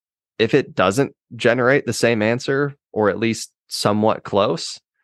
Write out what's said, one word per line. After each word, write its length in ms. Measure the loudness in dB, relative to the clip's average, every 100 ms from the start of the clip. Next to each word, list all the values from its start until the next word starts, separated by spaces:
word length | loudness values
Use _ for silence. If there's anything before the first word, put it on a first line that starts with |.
| _ _ _ _
If 160 | 0
it 220 | 2 0 0
doesn't 400 | 2 2 -2 -4 _ -2
generate 500 | 0 2 2 2 0
the 80 |
same 280 | 0 0 2
answer, 540 | 0 -2 -2 -4 -4 -8 _
or 160 | -2 0
at 100 | 0
least 320 | -2 -4 -8 _ _
somewhat 580 | -4 0 2 0 0 -2
close, 540 | 0 0 -2 -8 -14 _ _